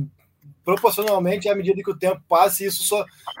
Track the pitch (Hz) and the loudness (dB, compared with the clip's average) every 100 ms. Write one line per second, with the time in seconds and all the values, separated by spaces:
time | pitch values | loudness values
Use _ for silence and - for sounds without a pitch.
0 | 143 _ _ _ - _ - 185 226 202 | -6 _ _ _ -20 _ -2 2 2 2
1 | 214 196 175 202 202 202 180 190 202 160 | 0 0 0 -2 -2 0 0 -2 -4 -4
2 | 185 190 - 170 196 185 196 185 - 208 | -2 -4 0 4 4 2 -4 -4 -2 -2
3 | - _ - - | -4 _ -20 -6